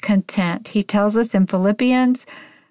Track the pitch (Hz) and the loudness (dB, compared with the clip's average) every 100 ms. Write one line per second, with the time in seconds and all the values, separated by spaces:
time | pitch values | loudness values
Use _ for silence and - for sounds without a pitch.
0 | - 196 - - 175 170 - 208 196 208 | 0 0 0 -2 -2 -4 -4 -4 0 0
1 | 208 220 226 196 190 185 190 208 247 254 | 2 0 0 2 2 2 0 0 2 2
2 | 254 254 - - - _ _ | 2 0 -6 -20 -20 _ _